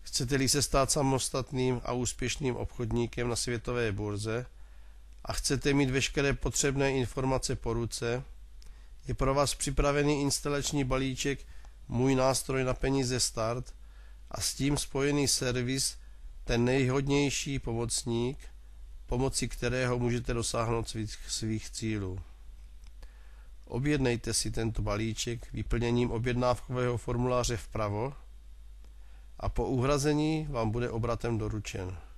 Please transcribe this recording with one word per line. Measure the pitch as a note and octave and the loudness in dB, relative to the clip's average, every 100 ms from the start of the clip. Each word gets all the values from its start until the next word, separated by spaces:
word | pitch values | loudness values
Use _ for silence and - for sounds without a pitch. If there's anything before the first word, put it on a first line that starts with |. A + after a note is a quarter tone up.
Chcete-li | - - B2 C3+ C3+ | -4 -2 2 4 4
se | D3 | 4
stát | B2 C#3+ C3+ | 4 4 4
samostatným | D#3 C3+ C3+ - C3+ A#2+ B2+ B2+ B2 | 4 4 4 2 -2 -2 2 2 2
a | - | 0
úspěšným | B2 A#2+ - B2+ - C3+ A#2 | 0 -2 -2 -4 0 -2 -2
obchodníkem | - - A#2 A#2 A#2 - A#2+ | -4 -4 0 0 0 0 -2
na | A2+ | 0
světové | B2+ A#2+ - B2 A#2 | -2 -2 -2 0 0
burze | G2+ G#2 G#2 A2 A2+ B2 - - - - - - - - | 0 -2 -2 -2 -2 -4 -14 -18 -16 -18 -18 -18 -12 -4
a | |
chcete | - - C3+ D3 | -2 2 2 4
mít | C#3 C#3 | 4 4
veškeré | C3 - - C#3 | 2 2 2 2
potřebné | B2+ C3 - D3 C3+ C#3 | 2 0 2 2 4 2
informace | C3+ A#2+ - C3 C3 - A#2+ | 2 0 0 2 2 0 -2
po | A#2 | -2
ruce, | A2+ A#2 - A#2 B2 - - - - - - - - - | -2 -2 -2 -2 -2 -4 -14 -16 -16 -16 -16 -16 -12 -6
je | |
pro | A#2+ C3+ | 0 4
vás | C3+ C#3 - | 4 4 2
připravený | - C3+ C#3+ C#3+ D3 D3 | 0 4 4 4 4 4
instalační | C#3+ - D3 C#3+ C#3 D3 | 2 0 0 0 0 0
balíček | B2+ C3 C3+ B2+ C#3 C3 - - - - - | 2 2 0 0 -2 -2 -8 -12 -14 -16 -4
Můj | A#2 C3 C3 | 2 4 6
nástroj | C3 B2+ - C3 | 6 4 0 0
na | B2+ | 0
peníze | B2+ C3+ C3+ B2 B2+ | 2 2 2 2 2
Start – | - - A2 B2 A#2+ - - - - - - | 0 0 -2 -2 -6 -14 -16 -18 -18 -18 -10
a | - | -4
s | - | -4
tím | - C3+ D3 | 0 2 2
spojený | - C3+ C#3+ C#3+ C3+ | 0 0 2 4 2
servis, | - C3 B2 B2 C3 - - - - - - | 2 2 0 0 0 -2 -4 -16 -16 -14 -10
ten | - A#2+ A#2+ | 0 4 6
nejhodnější | C3 B2+ C3+ C#3 C#3+ C#3+ - - C#3 | 6 4 2 4 4 4 0 -2 -4
pomocník, | - A#2 A#2+ - - A#2 A#2+ C#3+ - - - - - - - | -2 -2 0 -2 0 0 0 -4 -12 -16 -18 -16 -14 -14 -4
pomocí | B2 C3 - B2 | 0 2 0 -2
kterého | - B2 B2+ B2 B2 | -2 0 2 2 2
můžete | A#2+ A#2+ A#2+ | 2 2 0
dosáhnout | A#2 A2+ A#2 A2+ A#2 A2 | 0 0 0 2 0 -2
svých, | A2+ G#2 - - | -4 -6 -6 -6
svých | - A2+ A2 - | -4 -2 -2 -4
cílů. | - A2 G#2+ F#2 F#2 - - - - - - - - - - - - - - - | -6 -2 -2 -4 -6 -10 -16 -16 -16 -16 -16 -16 -16 -16 -16 -18 -18 -18 -18 -8
Objednejte | A#2+ C#3+ D3 B2+ A#2+ A#2 | -2 2 4 4 2 0
si | A2+ G#2+ | -2 0
tento | A2 A2+ A2 | 0 0 0
balíček | G#2 G#2 A2+ G#2+ - A#2 - | 0 0 0 -2 -4 -6 -6
vyplněním | A#2 G#2 A#2+ A#2 A#2+ A#2+ | -6 0 2 4 4 2
objednávkového | A#2 B2+ B2 B2 B2 - B2 B2 A#2+ | 0 0 2 2 2 -2 -2 0 0
formuláře | - A#2+ B2 B2 A#2 A#2 | -2 0 2 2 2 -2
vpravo | - A2 G#2+ G#2 B2+ C#3 - - - - - - - - - - - - | -4 -2 -2 0 -4 -6 -16 -18 -18 -18 -18 -18 -18 -18 -18 -16 -16 -4
a | G2+ | -2
po | - A2 | 0 2
uhrazení | B2 C3 C#3+ D3 D3 D#3 D#3 D3+ | 2 4 4 4 4 4 2 0
vám | B2+ A2 | 0 0
bude | A#2 A#2+ | 2 0
obratem | A2+ A#2 A2+ A#2 A2+ | 0 0 0 0 0
doručen. | G#2+ G#2+ - G#2+ F#2 F2 - | 0 -2 -4 -6 -6 -8 -12